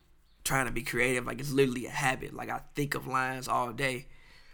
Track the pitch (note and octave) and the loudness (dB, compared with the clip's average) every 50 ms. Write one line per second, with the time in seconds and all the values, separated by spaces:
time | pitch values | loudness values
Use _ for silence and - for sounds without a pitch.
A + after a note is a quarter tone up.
0 | _ - - - - - - - - - D3 C3+ C3 A#2+ A#2+ B2 A#2+ - - A#2+ | _ -20 -20 -20 -20 -20 -14 -8 -2 0 2 2 2 2 0 -2 -2 0 2 2
1 | A#2+ B2+ C3 B2+ B2 B2 A#2+ A#2 C3+ C#3+ C3 C#3 C#3 C3 A#2+ B2+ A#2+ - - - | 4 4 4 2 0 -2 -4 -4 -4 2 4 6 6 6 4 0 -4 -6 -2 0
2 | C#3+ C3 C3 - - - - B2 A#2+ A2 A#2 B2 - - - - D3 C#3+ - C3+ | 2 2 2 0 -2 -8 -8 -8 -8 -6 -6 -8 -8 -8 -4 -2 -2 0 -2 -2
3 | C3 C3 C3 C3 C3 B2+ C3 C3 B2 A#2 A2+ B2 B2 A#2+ A2+ A#2+ C#3 C3+ B2+ A#2+ | -2 -2 0 0 0 0 -2 -4 -2 0 0 0 0 0 -2 -2 0 0 0 -2
4 | - - - - - - - - - - | -6 -12 -18 -20 -20 -20 -20 -20 -20 -20